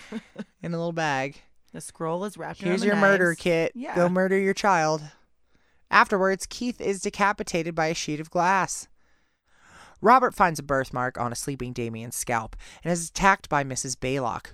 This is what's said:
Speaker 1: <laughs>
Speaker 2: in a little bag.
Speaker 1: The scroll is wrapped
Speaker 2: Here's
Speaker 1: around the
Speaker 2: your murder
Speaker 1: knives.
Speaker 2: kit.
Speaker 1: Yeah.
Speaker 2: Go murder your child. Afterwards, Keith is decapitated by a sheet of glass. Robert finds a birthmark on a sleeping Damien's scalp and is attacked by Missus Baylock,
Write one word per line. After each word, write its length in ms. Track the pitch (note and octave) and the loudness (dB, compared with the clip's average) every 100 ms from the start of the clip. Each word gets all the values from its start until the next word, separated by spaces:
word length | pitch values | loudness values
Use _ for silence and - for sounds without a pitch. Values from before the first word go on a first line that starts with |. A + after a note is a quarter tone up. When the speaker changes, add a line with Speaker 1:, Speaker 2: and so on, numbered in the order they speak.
| - A3 | -14 -14
Speaker 1:
<laughs> 400 | - - G#3 _ | -12 -16 -16 _
Speaker 2:
in 100 | E3 | -8
a 40 | E3+ | -4
little 140 | E3+ | -4
bag. 460 | E3 D#3 C3+ C#3 - - _ _ | -2 0 0 -2 -8 -20 _ _
Speaker 1:
The 80 | D#3+ | -16
scroll 440 | - - D#3+ F3 G3+ | -14 -8 -6 -4 -6
is 100 | - | -8
wrapped 260 | D3+ - | -12 -6
Speaker 2:
Here's 100 | F3+ | -2
Speaker 1:
around 80 | F#3 | 0
the 40 | G3+ | 2
Speaker 2:
your 80 | G#3 | 4
murder 320 | G3 G3 F3 | 6 6 4
Speaker 1:
knives. 100 | E3 | 2
Speaker 2:
kit. 300 | F3 E3 E3 - | 2 2 0 -4
Speaker 1:
Yeah. 200 | C4+ F#3 | -4 0
Speaker 2:
Go 140 | F3 | 2
murder 280 | F3+ F#3 F#3+ | 2 2 2
your 160 | F#3+ G3 | 2 2
child. 460 | G#3 F3 D#3 D#3 D3+ - _ _ _ _ _ _ - | 2 4 2 0 -4 -20 _ _ _ _ _ _ 2
Afterwards, 540 | G3+ A#3 G3 F#3+ F#3+ - | 4 6 4 2 0 -4
Keith 300 | - B3 - | -6 -6 -4
is 200 | - G3 | -2 -2
decapitated 760 | G#3 - G3+ G#3 A3 F3 E3 E3 | -4 0 0 0 -4 -4 -2 -2
by 120 | D#3 | -2
a 60 | |
sheet 260 | E3 - D3 | -2 -4 -6
of 100 | D#3+ | -4
glass. 560 | F3+ E3+ F#3+ E3+ - - _ _ _ _ _ _ _ _ - - - | 0 2 2 0 -6 -14 _ _ _ _ _ _ _ _ -20 -20 0
Robert 320 | G3+ B3+ A#3+ | 6 6 6
finds 240 | - F#3 D#3 | 4 2 2
a 40 | |
birthmark 560 | C#3 C3+ B2+ B2+ B2 - | -2 0 0 -2 -4 -2
on 120 | A#2+ | -4
a 40 | A#2 | -4
sleeping 380 | - C3+ B2 | -8 -6 -8
Damien's 420 | B2 A#2 A2+ A#2 - | -6 -6 -6 -10 -8
scalp 400 | - A#2 A2 - - - | -4 -4 -4 -12 -18 -10
and 80 | D#3+ | -4
is 180 | F3 E3 | -4 -4
attacked 400 | - G3 G3 - | 2 4 4 0
by 140 | D3 | -2
Missus 320 | C#3 B2+ C3+ B2 | -2 -4 -6 -6
Baylock, 520 | B2+ C#3 A#2+ E2+ - | -4 -2 -2 -6 -10